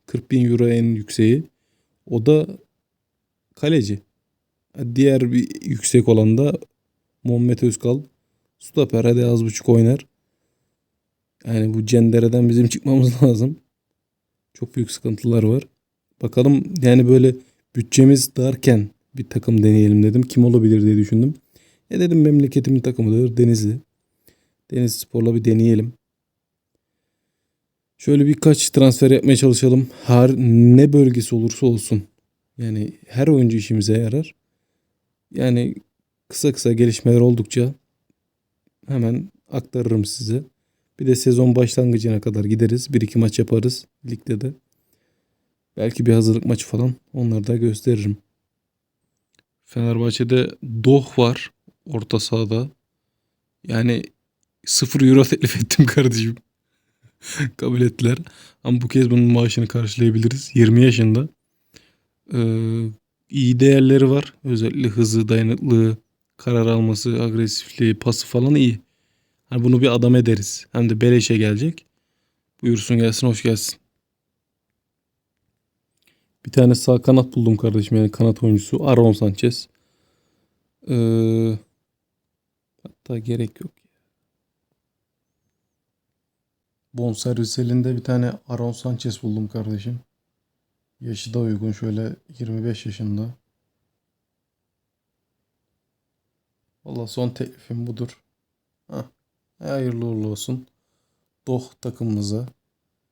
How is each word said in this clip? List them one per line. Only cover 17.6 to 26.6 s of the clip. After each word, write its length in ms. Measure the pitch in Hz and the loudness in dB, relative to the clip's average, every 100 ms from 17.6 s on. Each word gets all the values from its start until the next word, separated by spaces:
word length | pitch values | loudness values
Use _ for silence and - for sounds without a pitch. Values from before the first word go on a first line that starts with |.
| _ 123 | _ -10
bütçemiz 600 | 110 - 135 139 135 - | -2 4 6 6 2 -4
darken 540 | 127 131 143 113 101 _ _ - | -4 0 2 2 0 _ _ -16
bir 140 | - | -8
takım 340 | - - 113 | -6 0 2
deneyelim 400 | 107 107 107 104 | 4 4 4 4
dedim. 180 | 107 117 | 2 0
Kim 240 | 123 131 120 | 0 2 4
olabilir 360 | 120 110 110 | 4 4 4
diye 160 | 107 104 | 2 2
düşündüm. 360 | 101 113 131 151 _ _ _ _ - | 0 0 0 -4 _ _ _ _ -10
E 80 | 185 | -4
dedim 220 | 175 165 | 0 2
memleketimin 580 | 151 147 139 139 123 131 | 4 4 2 0 0 -2
takımıdır 580 | 131 123 110 113 123 117 | -2 -2 0 0 0 2
Denizli. 400 | 120 110 107 123 _ _ _ _ _ _ _ _ - | 2 2 -2 -6 _ _ _ _ _ _ _ _ -10
Denizli 280 | 131 120 - | -4 -4 -6
Spor'la 360 | - 120 117 117 | -8 -2 0 0
bir 100 | 113 | 0
deneyelim. 480 | 110 113 110 117 - _ _ _ _ _ _ | 2 2 2 -2 -10 _ _ _ _ _ _